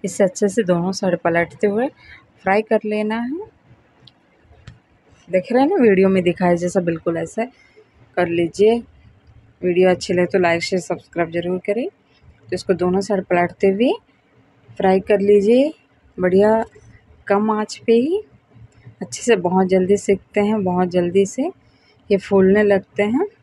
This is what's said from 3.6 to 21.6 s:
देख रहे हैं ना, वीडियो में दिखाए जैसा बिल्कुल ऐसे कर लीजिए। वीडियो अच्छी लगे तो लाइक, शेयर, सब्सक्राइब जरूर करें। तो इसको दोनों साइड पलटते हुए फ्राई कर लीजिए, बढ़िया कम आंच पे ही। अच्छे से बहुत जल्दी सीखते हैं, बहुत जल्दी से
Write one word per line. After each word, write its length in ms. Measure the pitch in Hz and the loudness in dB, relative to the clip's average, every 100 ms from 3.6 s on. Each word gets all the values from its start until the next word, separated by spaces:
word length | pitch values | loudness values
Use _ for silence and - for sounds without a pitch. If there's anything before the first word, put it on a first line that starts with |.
| _ - _ _ - _ _ _ _ - - - _ _ _ _ - | _ -20 _ _ -20 _ _ _ _ -20 -20 -20 _ _ _ _ -4
देख 220 | 185 180 | -4 0
रहे 100 | 240 | 0
हैं 80 | 277 | 2
ना, 60 | 381 | 4
वीडियो 340 | 240 190 190 | 4 4 4
में 140 | 190 | 2
दिखाए 340 | 175 170 180 175 | 0 0 0 0
जैसा 220 | 175 196 | 0 -2
बिल्कुल 380 | 170 165 - 165 | -2 -4 -4 -6
ऐसे 280 | 165 - 247 _ _ _ _ _ _ - | -6 -8 -8 _ _ _ _ _ _ -4
कर 120 | 175 | -2
लीजिए। 520 | 170 170 165 208 233 226 _ - _ _ - _ _ | -2 -4 2 2 2 -4 _ -20 _ _ -20 _ _
वीडियो 260 | 180 175 185 | -2 2 2
अच्छी 240 | 180 - | 2 -2
लगे 120 | 180 175 | -2 0
तो 140 | 196 | 0
लाइक, 220 | 175 170 | 0 0
शेयर, 200 | 170 190 | -2 -6
सब्सक्राइब 500 | - 156 _ 165 165 | -4 -10 _ -6 -4
जरूर 260 | 170 175 185 | -4 -6 -6
करें। 300 | 190 208 330 _ _ _ | -4 -6 -6 _ _ _
तो 340 | - _ - | -20 _ -10
इसको 200 | 185 - | -10 -4
दोनों 280 | 175 180 190 | -2 0 -2
साइड 220 | 196 196 | -2 -4
पलटते 440 | 190 175 175 - 196 | -2 -2 -2 0 -2
हुए 260 | 196 254 453 _ _ _ _ _ _ _ - | 2 0 -2 _ _ _ _ _ _ _ -4
फ्राई 220 | 190 190 | 0 0
कर 200 | 190 208 | 2 2
लीजिए, 540 | 196 208 202 247 285 - _ _ _ - | 6 4 6 4 2 -4 _ _ _ -4
बढ़िया 460 | 180 190 208 220 - - - - _ _ - | 0 4 4 2 -2 -14 -20 -20 _ _ -2
कम 240 | 202 214 | -2 0
आंच 300 | 214 214 - - | -2 -4 -8 0
पे 60 | |
ही। 300 | 226 269 392 427 _ _ - - _ - _ | 2 2 -4 -6 _ _ -20 -20 _ -20 _
अच्छे 220 | - - | -14 -8
से 120 | - 214 | 0 0
बहुत 320 | 175 185 185 | 2 0 2
जल्दी 300 | 185 180 202 | 0 2 0
सीखते 440 | - 196 _ - | 0 -4 _ -2
हैं, 220 | 202 220 | -2 -2
बहुत 240 | 185 180 180 | -2 -2 0
जल्दी 380 | 180 175 185 196 | -2 0 0 0
से 180 | - 311 - | -2 -8 -8